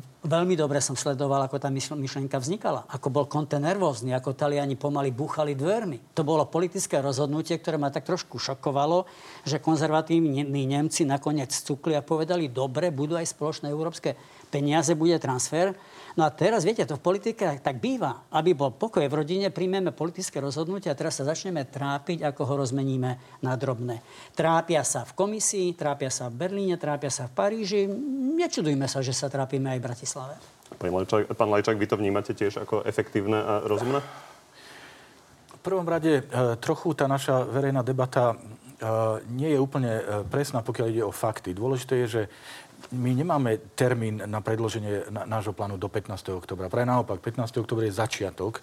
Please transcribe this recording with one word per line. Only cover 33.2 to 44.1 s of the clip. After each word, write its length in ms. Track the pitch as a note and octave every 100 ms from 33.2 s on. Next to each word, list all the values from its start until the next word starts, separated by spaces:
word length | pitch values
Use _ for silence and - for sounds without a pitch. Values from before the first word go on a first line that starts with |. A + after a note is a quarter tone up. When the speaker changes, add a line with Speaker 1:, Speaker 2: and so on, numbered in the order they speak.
| G2+ G#2+
Speaker 2:
a 160 | G#2 G#2 E2+
rozumné? 320 | G#2 A#2+ C#3 C3+ - - - - - - - - - - - - - -
Speaker 3:
V 60 | -
prvom 240 | F3 F#3+ E3
rade, 400 | E3 D#3+ C#3+ -
e, 320 | B2 B2 A2+
trochu 400 | - D3+ E3+ C#3+
tá 80 | C3+
naša 400 | C#3 D3 C3 A#2
verejná 400 | C3 C#3 C3 B2
debata, 480 | C3 B2+ C3 A#2+
e, 40 | A2+ A2 A2 - - A2 A2 A2 G#2+ G2 B2+
nie 160 | D#3
je 60 | C#3
úplne, 400 | C3+ C#3 B2 A2
e, 20 | G2+ G#2 F2+
presná, 400 | C#3 D3 A#2+ B2+
pokiaľ 200 | A#2 A2+
ide 140 | A2 G#2
o 80 |
fakty. 400 | - A2+ - F#2+
Dôležité 400 | F#2 B2+ C3 B2+ B2+
je, 80 | A#2+
že 140 | A2 G#2 - - - - - -
my 160 | B2+ B2
nemáme 640 | B2+ F3 D3 B2 A2 -
termín 480 | - B2+ A#2+ A2